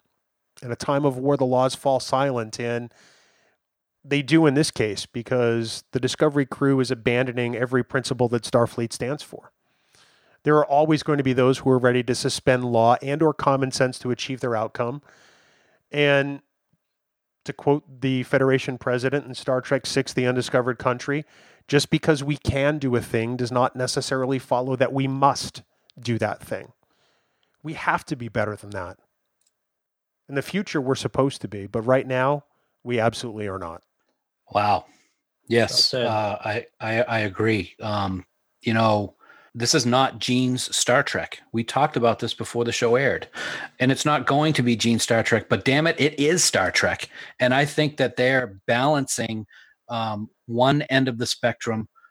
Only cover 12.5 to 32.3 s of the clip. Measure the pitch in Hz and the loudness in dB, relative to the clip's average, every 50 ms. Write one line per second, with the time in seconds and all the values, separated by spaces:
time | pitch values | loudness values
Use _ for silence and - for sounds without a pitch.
12.5 | 127 123 123 123 117 113 113 117 123 - 135 135 143 156 160 151 147 - - 143 | 2 2 2 2 2 4 6 6 4 2 0 -4 0 2 2 2 2 2 2 2
13.5 | 135 131 135 131 - - 135 127 127 - - 123 120 - - - 131 120 - 123 | 2 2 0 -2 0 0 0 0 0 -4 -4 -4 -4 -4 -4 -8 -6 -6 -4 -4
14.5 | 117 107 110 110 - - 120 120 135 147 - - - _ _ _ _ _ _ _ | -2 -2 -4 -4 -4 -6 -6 -6 -6 -10 -14 -20 -20 _ _ _ _ _ _ _
15.5 | _ _ _ _ _ _ _ _ 139 147 147 143 143 139 139 143 139 139 - _ | _ _ _ _ _ _ _ _ 0 2 4 4 4 2 2 -2 -6 -10 -14 _
16.5 | _ _ _ _ _ _ _ _ _ _ _ _ _ _ _ _ _ _ _ - | _ _ _ _ _ _ _ _ _ _ _ _ _ _ _ _ _ _ _ -12
17.5 | - - - 147 143 151 - - 131 123 139 131 131 127 120 - - 135 135 135 | -12 -2 2 2 2 2 0 -8 -10 -4 -2 0 0 -2 0 0 2 2 4 4
18.5 | 131 135 - 143 127 - - 135 123 123 123 131 143 147 - 127 123 - - 147 | 4 2 0 -4 -8 -6 -4 -2 -2 0 0 -2 -2 -2 -4 -6 -12 -8 -4 -2
19.5 | 131 127 - - 143 127 - - - 135 131 - - 131 127 123 127 127 120 - | -2 -2 0 0 -2 -2 -2 0 0 0 -2 0 -2 0 0 2 0 0 -2 0
20.5 | - 127 120 127 120 - - 127 123 127 - - 139 156 147 - _ - - - | 0 0 2 0 -4 -2 -2 -2 -2 -2 -4 -4 -4 -4 -6 -8 _ -20 -20 -20
21.5 | _ _ _ - 147 139 - - 160 151 - 165 156 135 139 147 147 - - - | _ _ _ 0 2 2 2 2 0 2 4 2 2 2 0 -4 -4 -2 -2 -2
22.5 | 135 139 139 143 151 147 143 131 120 117 - - - 113 113 117 127 123 123 117 | 0 2 2 0 0 0 0 0 0 0 0 0 -2 -2 -2 -2 -2 -4 -4 0
23.5 | 127 123 127 - - 127 127 123 - 143 131 - 135 131 127 131 135 127 131 - | 2 2 2 2 0 -2 -4 -2 -2 -4 -2 -2 -2 -2 0 -2 -2 -4 -2 -2
24.5 | 131 123 127 135 131 120 131 117 135 135 135 135 135 135 139 135 123 - - - | -2 -2 0 -2 0 0 0 0 0 -2 -2 -2 0 2 2 2 2 0 -6 -10
25.5 | - - - _ _ _ _ _ _ - 113 120 117 - 110 104 - - - - | -12 -16 -20 _ _ _ _ _ _ -10 -6 -4 -2 -2 -2 -4 -4 -8 -8 -10
26.5 | 110 95 - - _ _ _ _ _ _ _ _ _ _ _ _ _ _ _ _ | -10 -10 -10 -14 _ _ _ _ _ _ _ _ _ _ _ _ _ _ _ _
27.5 | _ _ - 156 151 - - 170 160 170 - - 156 123 120 104 - 120 104 104 | _ _ -14 -12 -12 -4 -2 -2 -2 -2 -4 -8 -8 -8 -8 -4 -2 -2 -2 -2
28.5 | 104 - - 101 104 95 87 87 95 - _ _ _ _ _ _ _ _ _ _ | -4 -8 -12 -12 -10 -10 -10 -10 -14 -18 _ _ _ _ _ _ _ _ _ _
29.5 | _ _ _ _ _ _ _ _ _ _ _ _ _ _ _ - 139 143 - - | _ _ _ _ _ _ _ _ _ _ _ _ _ _ _ -6 -4 -4 -4 -2
30.5 | - 196 - - - 151 127 135 131 - - 131 - 135 135 139 - - - 101 | -4 -4 -4 -2 -4 -2 0 0 -2 0 -2 -2 0 0 0 0 -2 -6 -10 -12
31.5 | 104 101 98 101 - 113 110 123 131 135 - 131 131 127 131 139 | -10 -12 -10 -6 -6 -4 2 2 2 2 2 0 0 0 2 0